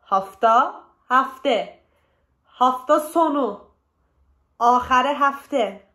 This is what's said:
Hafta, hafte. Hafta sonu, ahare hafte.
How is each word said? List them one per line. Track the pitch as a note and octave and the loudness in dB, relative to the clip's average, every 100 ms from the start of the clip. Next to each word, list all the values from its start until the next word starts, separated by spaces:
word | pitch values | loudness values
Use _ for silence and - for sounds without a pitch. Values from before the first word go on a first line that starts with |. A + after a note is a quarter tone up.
Hafta, | _ G3 F#3+ - A3+ A3+ D#4+ - - _ _ | _ -4 -4 -2 2 4 2 -4 -20 _ _
hafte. | B3+ B3+ - C#4+ A3+ - - _ _ _ _ _ _ | 0 0 -4 -2 -2 -4 -14 _ _ _ _ _ _
Hafta | _ - D3+ G3+ - D4+ | _ -2 0 0 0 0
sonu, | D4+ E4 D#4+ C#4+ A#3+ G3+ - _ _ _ _ _ _ _ _ _ | 0 0 0 0 -4 -8 -18 _ _ _ _ _ _ _ _ _
ahare | A#3+ B3 A#3+ B3+ C4 | 2 2 2 0 0
hafte. | C#4 C#4 C4+ - C#4 G#3 G3 _ | -2 -2 -4 -6 -4 -4 -6 _